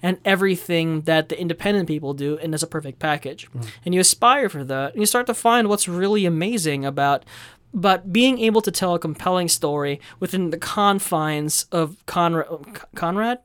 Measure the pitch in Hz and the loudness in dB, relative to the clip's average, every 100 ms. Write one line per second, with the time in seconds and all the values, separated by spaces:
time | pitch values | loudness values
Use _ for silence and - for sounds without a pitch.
0 | 175 180 - 190 196 185 - 170 165 160 | -2 -2 2 2 2 0 0 0 0 -2
1 | 156 160 156 - 175 165 202 208 175 151 | 2 0 0 -4 -6 -4 0 0 0 -4
2 | 139 143 143 151 160 156 156 160 156 131 | -4 -4 -4 -4 -4 -4 -4 -6 -10 -6
3 | 156 147 135 - - 131 113 - - 180 | -4 -2 -4 -12 -14 -12 -12 -10 -2 2
4 | 185 - 233 269 233 151 131 135 139 - | 4 4 4 4 2 -4 -6 -4 -4 -2
5 | 208 247 247 233 233 240 220 202 - 175 | 0 0 0 0 2 4 4 0 -2 -2
6 | 196 214 185 165 180 233 160 143 139 139 | 0 2 2 0 0 -2 -2 -2 -2 0
7 | 143 139 - - - - _ 214 185 185 | 2 2 -2 -20 -20 -20 _ 0 2 2
8 | 190 185 254 254 226 220 208 - 185 175 | 2 4 4 4 2 2 2 -2 0 0
9 | 165 156 - 180 175 - 156 147 143 143 | -2 -4 -2 0 0 0 0 0 -2 -4
10 | - - 185 185 180 156 - - 202 196 | -10 -8 -6 -2 -2 -4 -6 2 2 2
11 | - 165 156 151 151 - - 170 156 180 | 0 -2 0 -2 -2 -4 -2 -2 -2 -6
12 | - - 170 165 151 160 143 - - - | -8 0 0 0 -4 -8 -12 -20 -18 -6
13 | 170 190 220 247 | -4 0 -2 -4